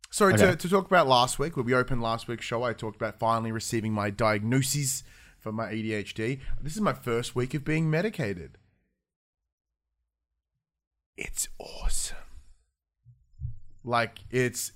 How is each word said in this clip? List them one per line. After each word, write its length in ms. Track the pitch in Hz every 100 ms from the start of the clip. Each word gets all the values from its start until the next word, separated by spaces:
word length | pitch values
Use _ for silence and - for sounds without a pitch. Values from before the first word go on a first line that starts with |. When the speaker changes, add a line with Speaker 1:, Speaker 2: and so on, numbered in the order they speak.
| -
Speaker 1:
So 160 | - 202
Speaker 2:
Okay. 240 | 208 202
Speaker 1:
to, 40 | 175
to 140 | 180
talk 160 | 196 185
about 220 | 180 147
last 320 | 127 127 -
week, 180 | 147 165
when 80 | 117
we 80 |
opened 300 | 127 123 127
last 240 | 117 113 -
week's 180 | 117 -
show, 160 | 117
I 120 | 123
talked 240 | 110 110 104
about 200 | 113 -
finally 340 | 113 113 113
receiving 400 | 113 - 117 107
my 200 | 107 104
diagnoses 920 | 101 110 107 110 131 135 143 135 - - - - _
for 120 | 110
my 200 | 107 110
A 100 | 110
D 120 | 110
H 200 | 107 98
D. 260 | - 110 135 - -
This 140 | 143 160
is 60 |
my 120 | 196
first 420 | 131 - 117 120 -
week 200 | 127 151
of 80 |
being 260 | 135 156 160
medicated. 720 | 156 202 208 117 92 80 - _ _ _ _ _ _ _ _ _ _ _ _ _ _ _ _ _ _ _ _ _ _ _ _ _ -
It's 300 | - - - -
awesome. 600 | - - - - - - - - - - _ _ _ _ _ - _ - - - - -
Like, 360 | - 117 113 - -
it's 440 | 127 123 - -